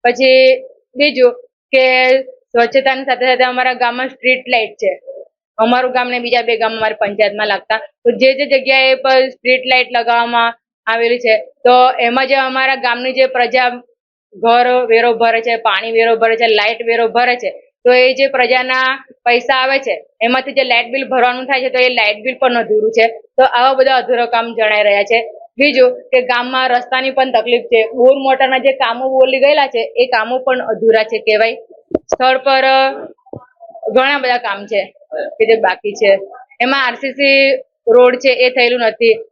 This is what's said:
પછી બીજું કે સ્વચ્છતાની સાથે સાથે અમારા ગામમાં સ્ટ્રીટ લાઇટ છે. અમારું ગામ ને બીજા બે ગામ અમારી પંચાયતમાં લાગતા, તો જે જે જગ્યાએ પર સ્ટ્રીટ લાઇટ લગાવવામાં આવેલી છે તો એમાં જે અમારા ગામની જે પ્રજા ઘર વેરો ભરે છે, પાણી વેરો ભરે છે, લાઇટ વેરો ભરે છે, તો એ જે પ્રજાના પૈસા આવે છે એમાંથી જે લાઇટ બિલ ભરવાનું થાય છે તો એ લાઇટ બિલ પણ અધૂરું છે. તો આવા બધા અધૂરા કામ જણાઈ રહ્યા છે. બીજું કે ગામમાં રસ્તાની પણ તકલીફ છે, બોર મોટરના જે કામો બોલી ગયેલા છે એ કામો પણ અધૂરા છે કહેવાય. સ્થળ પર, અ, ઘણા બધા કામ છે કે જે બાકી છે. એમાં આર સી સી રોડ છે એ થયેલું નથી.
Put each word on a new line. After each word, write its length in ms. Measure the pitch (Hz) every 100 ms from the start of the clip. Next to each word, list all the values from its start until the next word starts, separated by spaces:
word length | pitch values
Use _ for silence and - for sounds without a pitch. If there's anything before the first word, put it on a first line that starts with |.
પછી 600 | 240 240 262 262 262 262 - _ _ 254
બીજું 380 | 294 240 247 240 - _ _
કે 360 | 262 254 254 254 262
સ્વચ્છતાની 840 | 262 - _ 233 233 269 269 262 269
સાથે 200 | 247 254
સાથે 180 | 247
અમારા 300 | 254 247 254
ગામમાં 340 | 254 240 247 262
સ્ટ્રીટ 380 | - 247 254 247
લાઇટ 240 | 240 214
છે. 280 | - 196 175 - - - _ _ -
અમારું 340 | 226 247 254
ગામ 160 | 247 247
ને 120 | 247
બીજા 220 | 240 240
બે 160 | 226 220
ગામ 200 | 220 226
અમારી 180 | 220 214
પંચાયતમાં 480 | 202 202 208 202 214
લાગતા, 300 | 196 - 220
તો 340 | 208 _ 240
જે 220 | 202 262
જે 260 | 269 277 269
જગ્યાએ 360 | 247 262 262 262
પર 340 | 269 262 262
સ્ટ્રીટ 320 | - 240 254 254
લાઇટ 220 | 254 247
લગાવવામાં 680 | 240 233 233 233 240 233 233 _ _ -
આવેલી 340 | 226 233 240
છે 180 | 240 220
તો 540 | - _ 247 247 254 254
એમાં 280 | 233 247 262
જે 80 | 269
અમારા 400 | 262 262 262 262
ગામની 380 | 247 240 254
જે 120 | 262 262
પ્રજા 440 | 247 233 254 247 247 _ _ _ _ _ 196
ઘર 500 | 226 240 247 247 240
વેરો 280 | 226 240
ભરે 280 | 226 226 226
છે, 140 | 226 226
પાણી 360 | 226 196 226
વેરો 240 | 226 226 226
ભરે 200 | 226 226
છે, 120 | 233
લાઇટ 340 | 208 208 233 233
વેરો 220 | 233 226
ભરે 280 | 233 247 247
છે, 260 | 196 - _ _
તો 100 | 240
એ 200 | 247 254
જે 140 | 262 269
પ્રજાના 760 | 277 240 254 254 254 262 269 - _ 240
પૈસા 300 | 240 247 262
આવે 240 | 262 269
છે 260 | 269 - - _
એમાંથી 300 | 233 254 254
જે 120 | 269
લાઇટ 280 | 254 233 233
બિલ 180 | 269 240
ભરવાનું 360 | 254 247 247 262
થાય 160 | 262
છે 80 | 262
તો 100 | 254
એ 100 | 254
લાઇટ 280 | 247 208 208
બિલ 200 | 240 254
પણ 180 | 247 240
અધૂરું 360 | 220 214 214
છે. 160 | 226 226
તો 360 | 226 _ -
આવા 300 | 262 240 262
બધા 220 | 262 269 262
અધૂરા 300 | 226 240 233
કામ 280 | 233 233
જણાઈ 300 | 226 214 214
રહ્યા 200 | 208 202
છે. 280 | 202 226 220 - - -
બીજું 440 | 294 262 254 247
કે 200 | - 254
ગામમાં 480 | 247 240 247 262 262
રસ્તાની 420 | 247 247 262 269
પણ 200 | 262 262
તકલીફ 300 | 240 233 240
છે, 260 | - 226 220
બોર 300 | 254 254 277
મોટરના 400 | 269 262 262 262
જે 140 | 262
કામો 380 | 262 240 233 262
બોલી 300 | 262 262 262
ગયેલા 280 | 277 302 269
છે 260 | 247 220 -
એ 80 | 247
કામો 320 | 233 220 254
પણ 220 | 254 254
અધૂરા 440 | 220 202 220 220
છે 160 | 220 220
કહેવાય. 360 | 220 214 226 254 - - _ - _
સ્થળ 240 | - 254 262
પર, 260 | 269 269
અ, 300 | 262 269 269 269 - - _ - _ _ - - -
ઘણા 280 | 233 262 285
બધા 180 | 254 247
કામ 280 | 220 196 202
છે 280 | 208 - _ _
કે 320 | - - - 214
જે 160 | 226
બાકી 320 | 190 185 208
છે. 260 | 196 208 196 - - - _
એમાં 260 | 247 277 254
આર 80 | 233
સી 160 | 269
સી 440 | 262 277 269 269 262 - _ -
રોડ 280 | 233 247 247
છે 140 | 269
એ 200 | 240 254
થયેલું 300 | 254 240 247
નથી. 340 | 226 220 233 220 -